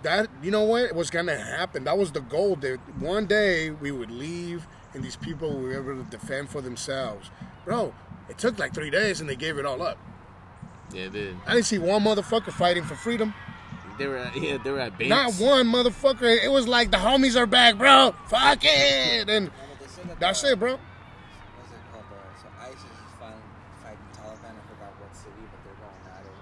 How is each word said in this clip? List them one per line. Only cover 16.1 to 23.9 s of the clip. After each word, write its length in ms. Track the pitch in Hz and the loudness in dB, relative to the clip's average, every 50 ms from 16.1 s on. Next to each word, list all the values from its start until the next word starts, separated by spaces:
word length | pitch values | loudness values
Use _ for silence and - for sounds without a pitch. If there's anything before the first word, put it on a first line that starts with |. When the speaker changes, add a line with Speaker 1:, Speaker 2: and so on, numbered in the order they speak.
| 269 - 254 233 226 233 - | 2 4 4 4 6 6 4
Speaker 1:
It 60 | - | 4
was 160 | 269 269 240 226 | 2 2 2 4
like, 220 | 247 240 240 208 | 2 2 4 4
"The 80 | 196 190 | 2 2
homies 360 | 185 226 262 269 269 262 233 | 4 4 4 6 4 4 4
are 120 | 254 240 | 4 2
back, 320 | 208 247 247 247 240 220 196 | 4 6 8 8 8 6 8
bro. 360 | 254 277 277 269 269 277 - - - - | 8 10 10 10 8 6 4 -2 -6 -2
Fuck 300 | 214 240 262 285 294 - | 0 4 6 6 4 6
it." 640 | - 302 302 285 285 277 277 269 262 247 240 233 208 202 | 4 4 4 6 4 4 4 4 2 2 0 0 0 2
And 180 | 214 214 196 | 2 2 0
Speaker 3:
Yeah, 40 | - - - - - | -2 -6 -14 -18 -18
but 100 | - - | -18 -18
they 60 | - | -18
said 220 | - - - 180 175 | -18 -16 -14 -14 -14
that 100 | 170 - | -4 0
Speaker 1:
that's 220 | 170 185 196 - | 0 0 0 2
Speaker 3:
the, 100 | - 277 | 2 2
Speaker 1:
it, 60 | 254 185 | 2 4
bro. 120 | 220 247 | 2 -2
Speaker 3:
what's 1000 | 262 277 - - - - - - - - - - - - - - - - - - | -2 -4 -8 -18 -20 -20 -20 -20 -20 -20 -20 -20 -20 -20 -20 -20 -20 -20 -20 -20
it 80 | 90 90 92 - | -20 -20 -20 -18
called? 140 | - 110 101 | -18 -18 -18
Uh, 320 | 95 101 101 98 95 - | -18 -20 -20 -20 -20 -20
so 100 | - - - - - | -20 -20 -20 -20 -18
isis 160 | 127 127 131 131 123 | -18 -18 -18 -18 -20
is 280 | 120 113 - - - - - | -20 -20 -20 -20 -20 -20 -18
fighting, 220 | 117 110 110 110 110 - - - - - - - | -18 -18 -18 -18 -20 -20 -20 -20 -20 -20 -20 -20
fighting 160 | - 113 | -18 -18